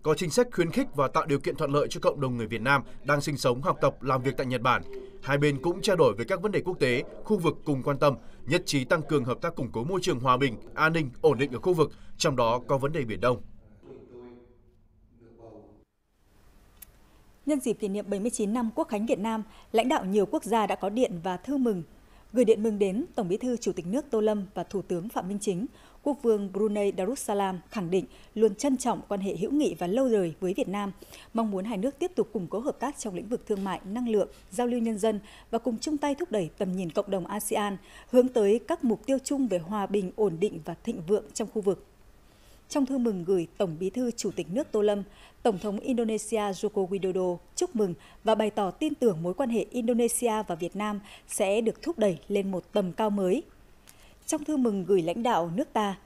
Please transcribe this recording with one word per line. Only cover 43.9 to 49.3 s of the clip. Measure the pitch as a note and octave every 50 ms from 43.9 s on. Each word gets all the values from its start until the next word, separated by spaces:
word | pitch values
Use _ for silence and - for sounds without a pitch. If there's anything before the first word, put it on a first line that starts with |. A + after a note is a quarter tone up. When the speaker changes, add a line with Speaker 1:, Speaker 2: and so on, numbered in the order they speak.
Speaker 2:
thư | - B3 B3+ A#3+
Chủ | A3+ - - G3
tịch | - - E3 E3
nước | F3 B3+ D4+ -
Tô | - G#3+
Lâm, | G#3 G#3 G#3 G3+ F#3+ - - - - - - -
Tổng | - B3 G3+ E3+
thống | - G#3 G3 G#3+
Indonesia | - - B3+ A3+ A#3 A3 A3 G#3 G#3+ - A#3 G#3+
Joko | G#3 G3+ F#3+ - - G3+ - G#3 F#3+ E3+
Widodo | G3+ G3 F#3 F#3 F3 F#3 F#3 F3+ F3 E3+ - - -
chúc | - F4+ F4+ -
mừng | G#3+ G#3 F3+ E3+ - - - - - -
và | G#3+ A3
bày | G#3 A3 G#3
tỏ | - - G3+ F3+
tin | - - D#4 D#4 D4
tưởng | - B3+ A3+ E3+ D#3
mối | E3 F3+